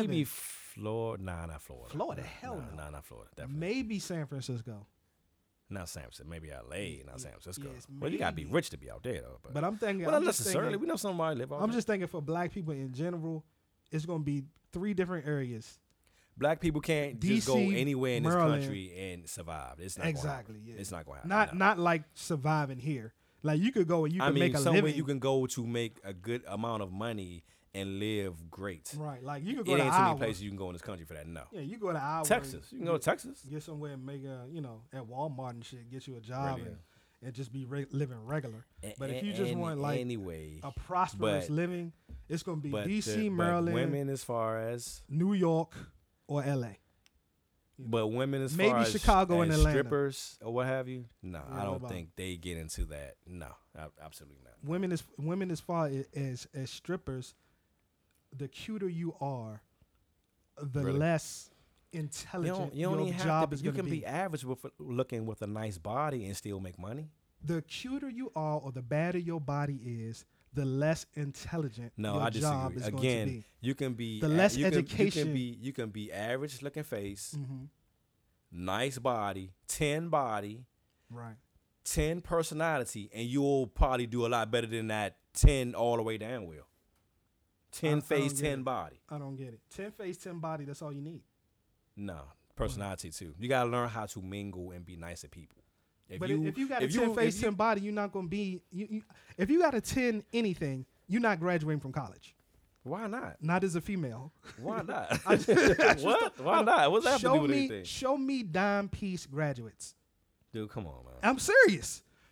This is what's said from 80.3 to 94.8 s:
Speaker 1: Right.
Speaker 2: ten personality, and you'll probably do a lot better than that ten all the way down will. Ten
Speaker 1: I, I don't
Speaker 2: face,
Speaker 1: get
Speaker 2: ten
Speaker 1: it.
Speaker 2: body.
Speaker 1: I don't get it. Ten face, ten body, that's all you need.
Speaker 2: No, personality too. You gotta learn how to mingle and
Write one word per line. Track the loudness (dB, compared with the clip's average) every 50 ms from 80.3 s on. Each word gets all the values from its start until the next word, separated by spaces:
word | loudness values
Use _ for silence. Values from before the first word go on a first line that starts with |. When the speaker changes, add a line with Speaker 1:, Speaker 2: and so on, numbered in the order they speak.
| 0 -2 -2 -4 -8 -10 -14 -18 _ _ _ _ _ _ _ -16
Speaker 1:
Right. | -14 -14 -12 -12 -14 -16 _ _ _ _ _ _ _ _ -8
Speaker 2:
ten | -2 0 2 2 2 0 -2
personality, | -2 0 2 2 2 2 0 0 2 2 2 2 0 -2 -4 -8 -8 -8 -6
and | -6 -4 0
you'll | 2 4 4 6 4 4 2 2
probably | 4 4 4 6 6 4 2 0
do | 0 2 2
a | 4
lot | 4 2 2 4
better | 2 2 2 2
than | -2 -2 -2 0
that | 0 0 0 -2 -4 _ _ _ -8
ten | -6 -4 -2 -2 -2 -2 -4 -2
all | -2 0 0 0 0
the | -2
way | -2 -4 -6
down | -8 -8 -10 -10 -10 -12
will. | -14 -16 -20 _ _ _ _ _ _ _ _ _ _ _ _ _ _ _ _ _ _ _ _ _
Ten | -8 -2 0 2
Speaker 1:
I, |
I | 2
don't | 2 2
Speaker 2:
face, | 2 2 4 4 2 2
Speaker 1:
get | 0 0 0
Speaker 2:
ten | 0 0
Speaker 1:
it. | -2
Speaker 2:
body. | -2 -2 -2 -4 -6 -10 -16 _ -12
Speaker 1:
I | -10 -10
don't | -8 -8 -10
get | -10 -10 -12
it. | -14 -16 _ _ -12
Ten | -12 -10 -10
face, | -10 -10 -8 -8 -8 -8
ten | -10 -10 -8 -6
body, | -4 -4 -4 -4 -6
that's | -8 -10 -8
all | -8 -8 -8
you | -8
need. | -8 -10 -10 -12 -16 _ _ _ _ _ _ _ _ _ _ _ _ _ _ -8
Speaker 2:
No, | -8 -8 -8 -8 -10 -14 -18 _ _ _ _
personality | -2 -2 0 0 -2 -4 -4 -4 -6 -8 -10
too. | -10 -10 -12 -12 -10 -6
You | 0 2
gotta | 4 4 4 4
learn | 2 2 0 0
how | -2 -4 -6 -6
to | -8 -8
mingle | -8 -8 -6 -6 -6 -6 -8 -8 -8 -10
and | -10 -12